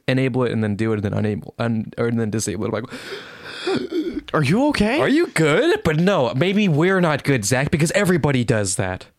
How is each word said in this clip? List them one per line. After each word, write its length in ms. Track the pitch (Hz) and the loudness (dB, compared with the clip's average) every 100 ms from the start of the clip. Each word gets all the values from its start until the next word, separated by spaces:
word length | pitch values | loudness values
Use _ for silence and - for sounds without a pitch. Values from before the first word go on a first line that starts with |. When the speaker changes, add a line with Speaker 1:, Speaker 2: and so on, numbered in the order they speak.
| - | -2
Speaker 1:
enable 360 | 131 131 123 | 0 0 0
it 80 | 120 | 0
and 120 | 110 | 0
then 120 | 110 101 | 0 0
do 160 | 110 | 0
it 20 | 107 | 0
and 60 | |
then 100 | 101 | 0
unable, 420 | 104 107 98 - - | -2 -2 -2 -6 -6
un-, 340 | 117 113 - - | -2 -2 -4 -4
or, 80 | 120 | -2
and 120 | 117 | 0
then 100 | 110 | -2
disable 360 | 110 104 95 104 | -2 -4 -4 -4
it. 20 | |
I'm 160 | 104 | -4
like, 1400 | 117 254 - 392 - - - - 359 381 - - 339 - - | -6 -12 -12 -14 -14 -18 -16 -10 -4 -4 -4 -4 -4 -8 -4
Speaker 2:
Are 100 | 156 | -2
you 240 | 131 208 294 | 2 2 2
okay? 340 | - 208 285 | 2 0 2
Speaker 1:
"Are 80 | 147 | 2
you 180 | 294 349 | 2 0
good?" 540 | - 156 165 302 247 | 0 2 4 2 2
But 140 | 170 156 | 0 2
no, 360 | 180 190 123 123 | 2 2 0 0
maybe 340 | 175 202 202 | 0 2 2
we're 320 | 143 175 190 | 4 4 4
not 220 | 175 147 | 2 2
good, 200 | - 135 | 2 0
Zach, 280 | 98 123 147 | 2 0 2
because 200 | 160 156 | 2 2
everybody 520 | 196 190 180 147 131 113 | 2 2 2 2 2 2
does 300 | 110 98 - | 2 0 -2
that. 320 | 92 92 - | -2 -4 -10